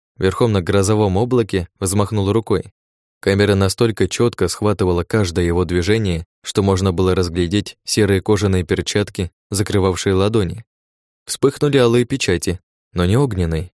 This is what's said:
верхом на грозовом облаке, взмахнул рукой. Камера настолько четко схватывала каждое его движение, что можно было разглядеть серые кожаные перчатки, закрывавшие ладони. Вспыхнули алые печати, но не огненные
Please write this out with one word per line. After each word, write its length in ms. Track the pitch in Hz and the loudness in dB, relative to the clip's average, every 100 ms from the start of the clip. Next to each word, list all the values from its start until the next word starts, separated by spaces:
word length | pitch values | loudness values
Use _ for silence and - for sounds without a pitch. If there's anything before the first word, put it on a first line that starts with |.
| _ - | _ -4
верхом 360 | 95 - 120 | -2 0 0
на 80 | 101 | 0
грозовом 560 | 85 98 98 107 104 92 | 0 0 2 2 2 0
облаке, 500 | 123 123 107 95 85 - | 0 0 0 -2 -6 -6
взмахнул 540 | 95 101 101 107 98 | -4 -2 0 0 0
рукой. 400 | 110 - 104 - _ _ _ _ _ | 0 0 -4 -4 _ _ _ _ _
Камера 320 | 95 98 101 | 0 2 4
настолько 540 | 98 95 - 117 107 92 | 4 2 2 0 0 -2
четко 400 | - 120 - 90 | 0 -2 0 -4
схватывала 560 | - 104 98 90 87 | -2 -2 0 0 0
каждое 420 | 85 110 92 85 87 | 0 0 0 0 0
его 180 | 87 | 0
движение, 640 | 85 87 87 113 101 82 - _ | 0 0 2 0 0 -4 -6 _
что 200 | - - | -8 0
можно 280 | 98 92 95 | 2 2 2
было 220 | 87 92 | 2 2
разглядеть 640 | 92 87 85 87 104 98 - | 2 0 -2 0 0 -4 -10
серые 360 | - - 101 95 | -6 0 2 2
кожаные 440 | - 104 101 92 | 2 0 2 0
перчатки, 680 | 87 92 85 104 101 - 92 _ - | 0 -2 -2 -4 -4 -6 -8 _ -8
закрывавшие 640 | 98 104 104 95 87 101 95 | -4 -2 0 0 0 0 0
ладони. 500 | 101 113 87 104 - _ _ _ _ _ - | 2 0 -2 -6 -16 _ _ _ _ _ -12
Вспыхнули 500 | - 139 - 147 139 | 0 0 0 0 2
алые 280 | 120 120 120 | 4 2 0
печати, 540 | 139 - 87 - 87 _ _ _ | -2 -2 -2 -2 -6 _ _ _
но 120 | 87 90 | -2 0
не 120 | 113 | 2
огненные 540 | 139 95 85 80 90 | 0 0 -2 -4 -6